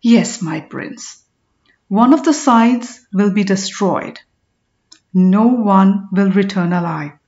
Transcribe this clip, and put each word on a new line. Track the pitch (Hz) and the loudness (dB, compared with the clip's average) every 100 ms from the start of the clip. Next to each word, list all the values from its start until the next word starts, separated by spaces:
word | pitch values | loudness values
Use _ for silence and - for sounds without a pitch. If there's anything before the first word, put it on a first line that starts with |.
Yes, | 233 233 170 - | 4 2 2 -6
my | 165 160 | -8 -8
prince. | - - - - - - _ _ _ _ _ _ _ | -10 -14 -14 -16 -20 -20 _ _ _ _ _ _ _
One | 190 240 | 2 4
of | 294 | 4
the | - | 2
sides | 302 - 233 233 247 - - _ | 0 2 4 4 0 -6 -18 _
will | 190 202 | -2 0
be | 196 | 0
destroyed. | 202 190 - - 196 139 - - _ _ _ _ _ _ _ _ _ | 0 -2 -4 -4 -2 -2 -8 -16 _ _ _ _ _ _ _ _ _
No | 185 185 196 226 | 0 2 4 2
one | 254 208 190 190 202 - | 0 2 2 4 0 -4
will | 185 196 | -2 0
return | 190 196 196 175 | 0 0 -2 -2
alive. | 175 170 156 147 - | -2 -4 -8 -10 -14